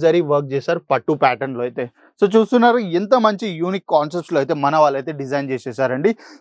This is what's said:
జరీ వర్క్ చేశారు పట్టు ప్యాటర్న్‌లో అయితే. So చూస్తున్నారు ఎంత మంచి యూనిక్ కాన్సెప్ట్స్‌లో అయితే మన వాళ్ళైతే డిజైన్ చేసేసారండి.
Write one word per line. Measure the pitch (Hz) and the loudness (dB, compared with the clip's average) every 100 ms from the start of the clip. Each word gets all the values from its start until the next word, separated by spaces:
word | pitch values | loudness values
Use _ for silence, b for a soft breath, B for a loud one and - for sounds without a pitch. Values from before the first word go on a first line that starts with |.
జరీ | 160 170 156 | 2 2 2
వర్క్ | 147 139 | -2 -2
చేశారు | 139 - 170 - | -4 -4 -6 -2
పట్టు | 131 - 151 | -2 0 2
ప్యాటర్న్‌లో | 139 120 135 120 123 | 2 2 -4 -6 -6
అయితే. | 120 123 b b _ | -6 -10 b b _
So | 202 220 | 2 2
చూస్తున్నారు | 214 240 240 240 196 170 | 2 4 4 2 0 -4
ఎంత | 202 254 214 | 2 2 2
మంచి | 202 220 165 | 0 -6 -4
యూనిక్ | 175 190 - 165 | -4 -4 0 0
కాన్సెప్ట్స్‌లో | 151 175 156 160 | 0 -6 -2 -2
అయితే | 139 156 143 | 0 -2 0
మన | 156 | 4
వాళ్ళైతే | 151 139 135 151 | 4 2 -6 -8
డిజైన్ | 135 143 139 | -6 -6 -4
చేసేసారండి. | 127 139 113 131 127 180 233 B B | -6 -6 -4 -2 0 0 -2 B B